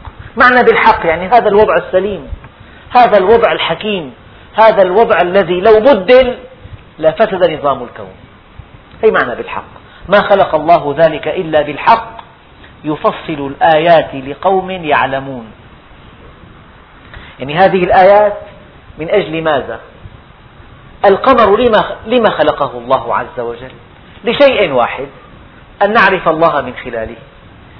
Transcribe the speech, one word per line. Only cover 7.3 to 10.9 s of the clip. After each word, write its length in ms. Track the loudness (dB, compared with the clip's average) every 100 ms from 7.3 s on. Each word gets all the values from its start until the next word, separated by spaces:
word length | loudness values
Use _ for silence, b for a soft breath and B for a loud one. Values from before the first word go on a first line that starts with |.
| 0 0
نظام 320 | 0 -4 -4
الكون، 320 | -8 -16 -20 -20 -20 -20 _ -20 -20 -20 -20 -2
هي 80 | 0
معنى 240 | 0 -2 -6
بالحق. 280 | -10 -12 -14 -20 -20 B B
"ما 80 | 0
خلق 380 | 2 2 2 0
الله 400 | 2 2 0